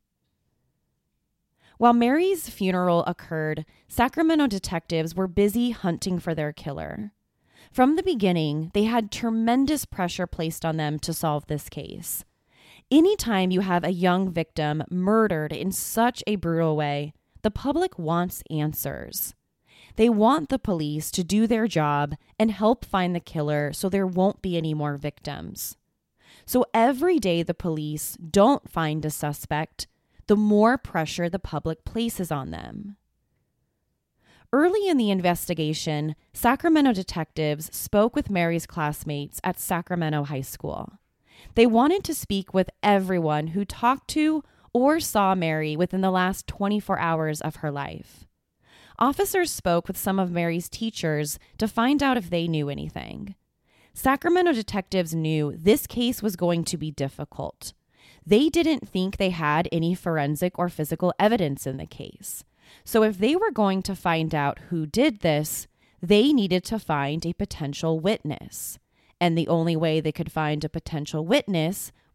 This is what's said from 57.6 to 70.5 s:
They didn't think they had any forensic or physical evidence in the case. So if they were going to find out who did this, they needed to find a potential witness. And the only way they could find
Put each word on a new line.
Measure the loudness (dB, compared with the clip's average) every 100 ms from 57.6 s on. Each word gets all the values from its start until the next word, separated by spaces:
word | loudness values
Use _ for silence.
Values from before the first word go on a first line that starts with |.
| -18 -20 _ _ -20 _
They | 2 4 4
didn't | 2 2 0 -2
think | -2 -2 0
they | -2
had | 0 0 0 0
any | 0 0
forensic | 0 -2 0 0 0 -2 -2
or | -4
physical | -2 -6 -2 0 2
evidence | 2 4 0 -2 -6
in | -8
the | -12
case. | -14 -16 -16 -16 -16 -18 _ _ -20
So | 0 2
if | 2 2
they | 2 2
were | 0
going | 2 0 0
to | -4 -4
find | 0 0 0
out | 0 -2 -4 -6
who | -6 -2
did | 2 2 2
this, | 0 2 0 -6 -12 _ _ -6
they | 4 6 6
needed | 4 4 0
to | 0 -6
find | -2 -2 -2 -4 -4
a |
potential | -4 -6 -6 -8 -4 -2 0
witness. | 0 -2 -4 -8 -10 -14 -14 -14 _ _ _ -2
And | 0 2
the | 2
only | 2 2 0
way | 0 0
they | -2
could | -4 -6
find | -2 -2